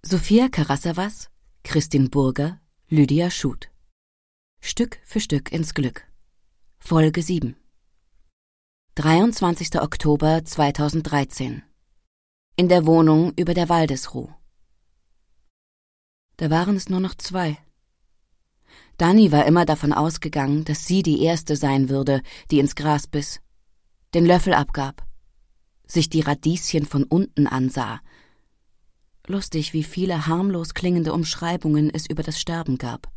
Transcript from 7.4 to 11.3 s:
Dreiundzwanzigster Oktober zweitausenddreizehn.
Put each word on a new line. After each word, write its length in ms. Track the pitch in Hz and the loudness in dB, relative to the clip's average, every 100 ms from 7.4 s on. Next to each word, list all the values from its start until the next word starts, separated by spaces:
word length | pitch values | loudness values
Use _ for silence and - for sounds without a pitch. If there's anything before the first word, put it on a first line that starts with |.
| 117 - _ _ _ _ _ _ _ _ _ _ _ _ _ | -4 -10 _ _ _ _ _ _ _ _ _ _ _ _ _
Dreiundzwanzigster 880 | - 151 160 220 220 180 170 165 - | -4 2 4 4 2 -2 -2 -2 -4
Oktober 600 | 151 - - 147 156 160 | -4 -2 0 2 2 0
zweitausenddreizehn. 1200 | 160 - 147 143 147 160 156 143 135 | -2 -2 0 0 -2 -2 -2 -2 -2